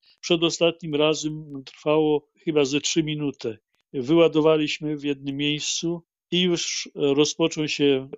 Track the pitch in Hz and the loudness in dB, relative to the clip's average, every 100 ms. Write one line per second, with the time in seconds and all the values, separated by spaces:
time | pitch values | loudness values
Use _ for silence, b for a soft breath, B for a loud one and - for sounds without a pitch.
0 | b b - 170 165 - 170 170 160 143 | b b -2 0 0 2 0 0 -6 0
1 | 151 147 151 156 151 139 131 - 151 156 | 2 0 -4 -8 -12 -16 -16 -8 0 2
2 | 151 147 _ _ 175 151 131 143 - 170 | 2 0 _ _ -2 0 2 0 0 -2
3 | 156 151 143 - 117 107 _ _ _ 143 | -2 -2 -4 -4 -8 -10 _ _ _ -6
4 | 123 170 160 156 156 156 151 - 151 147 | 2 6 6 6 4 4 0 -4 -6 -4
5 | 147 139 139 139 147 147 - - 170 170 | -4 -4 -6 -4 -2 -2 -4 -4 -4 -6
6 | _ _ - 180 180 165 - - - - | _ _ -4 0 0 0 -4 -8 -10 -2
7 | 143 139 147 - 160 160 151 - 143 135 | 2 4 2 2 -2 -2 -4 2 2 2
8 | 135 | -2